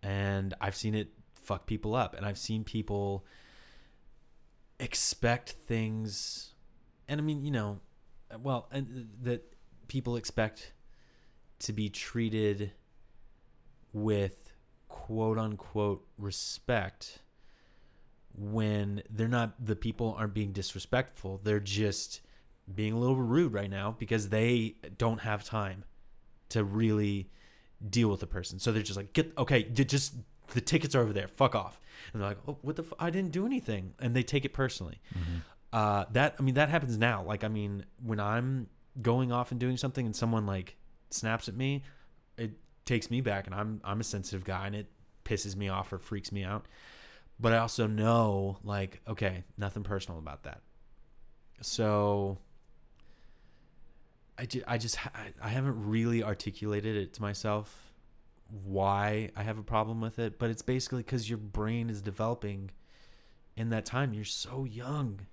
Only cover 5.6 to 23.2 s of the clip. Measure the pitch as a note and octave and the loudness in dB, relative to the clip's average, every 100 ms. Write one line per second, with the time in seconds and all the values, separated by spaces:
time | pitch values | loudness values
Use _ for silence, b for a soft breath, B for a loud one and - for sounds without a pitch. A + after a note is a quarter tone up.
5.6 | - A2+ A2 A2 A2 G#2+ - - - - | -4 -2 0 -2 -4 -6 -8 -8 -12 -18
6.6 | - - - _ - D3 D3+ D3 C#3+ C3+ | -20 -20 -20 _ -6 -2 0 0 0 0
7.6 | G#2 G#2 - - - - - A2+ C3+ B2+ | 0 -4 -12 -20 -20 -20 -16 -8 -2 -2
8.6 | - C#3 B2+ B2+ A2+ A2+ B2 A#2+ - - | -2 -6 -6 -8 -12 -6 -2 -2 -4 -20
9.6 | - - - C3+ C3 A#2+ A2+ - A2 - | -20 -20 -6 -4 0 -2 -2 0 0 0
10.6 | - - - b b b b b - - | -18 -20 -20 b b b b b -20 -10
11.6 | - G#2+ G#2 - - A#2 A2+ A2 G#2+ G2+ | -6 -2 -2 -4 -6 0 0 2 2 2
12.6 | G2+ - _ - - - - - - - | -4 -8 _ -20 -20 -20 -20 -20 -20 -20
13.6 | - - - G#2+ G#2+ G#2 G2 - - - | -20 -20 -10 -2 2 4 2 -2 -20 -20
14.6 | - - - - - A2 A2 A2 A2 G#2+ | -20 -20 -18 -14 -4 0 2 2 0 -4
15.6 | - G#2+ G#2 G2 - - G2+ G2 - - | -4 0 2 0 -6 -8 -6 -4 -6 -8
16.6 | - A#2 F#2+ - - - - b b b | 0 2 0 -8 -16 -16 -20 b b b
17.6 | b b b b b b - - G#2 A2 | b b b b b b -20 -10 -2 2
18.6 | A2 G#2 G2+ G2+ - G#2+ A2+ B2 A#2 - | 2 2 0 -2 -6 -2 2 2 2 -2
19.6 | A2 G#2 A2+ - A#2 G#2+ G#2+ G2+ G#2 G2 | -2 0 -2 0 -2 0 -2 0 -2 -2
20.6 | F#2+ F#2+ - B2+ C3 - F#2+ F#2+ G#2 G#2 | -6 -6 0 0 0 -6 -8 -4 2 2
21.6 | G2+ G2+ G#2+ F#2+ - - b b b - | 2 2 2 0 -4 -8 b b b -20
22.6 | - F#2+ G#2+ A2+ B2 C3 | -12 -2 0 2 4 4